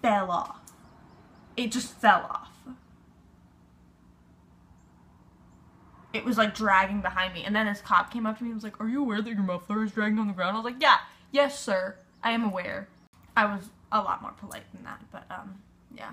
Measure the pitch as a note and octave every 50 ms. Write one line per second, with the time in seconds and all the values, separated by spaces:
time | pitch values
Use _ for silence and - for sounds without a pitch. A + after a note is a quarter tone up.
0 | - A#3+ G#3 G3+ F#3+ F#3 F3 - - - - - - - - - - - - -
1 | - - - - - - - - - - - - B3 A3 - B3 - - - -
2 | - G#3+ F#3+ F3 - - - - - - - - - - B3+ - - - - -
3 | - - - - - - - - - - - - - _ - _ - - _ _
4 | - - - _ - - - _ - - - - - _ - - - - - -
5 | - - - - - - - - - - - - - - - - - - - -
6 | - - - A3 - A#3+ A#3 G#3+ A3 G#3 G#3 - G#3+ G#3 G3 F#3+ F#3+ G3 G3+ G#3
7 | F#3 F3+ F#3 F#3 F#3 F#3 F3+ E3+ - G3 G#3 G#3+ A3 G#3 G3+ G3+ - - G#3 -
8 | - - - A#3+ A3+ G#3+ A3 A3 B3 A#3 A3+ A3 G#3+ G#3+ G3+ - G#3+ A3 A#3+ C#4
9 | C#4+ B3 G#3 G#3 G#3+ A#3 A3+ G3+ G3 F#3 F3+ E3+ - - G#3 G#3+ A3 G#3+ G3 G#3+
10 | G#3 G#3+ G#3+ G#3+ A3 G#3 G3 F3 F#3 F3+ G3+ A3+ A3+ A#3 B3 B3+ D#4 C#4+ A3+ -
11 | - - - - - - - C#4 C#4+ C#4 C#4 - - - G3+ F#3 F#3 F#3+ - -
12 | - _ _ _ - A3+ A#3 A#3 A#3 G#3+ F#3+ F#3 F3 G3 - F#3+ G3 - - -
13 | - _ _ - - - - A#3 G#3+ G#3 G3+ G3 F#3 - - - - _ - G#3+
14 | G3 F#3 - - - G#2 - - - G2 - G#2+ - - - - - - - -
15 | - - - - - - - - - G3+ F#3+ G3 - _ _ _ _ _ - -
16 | - G#2+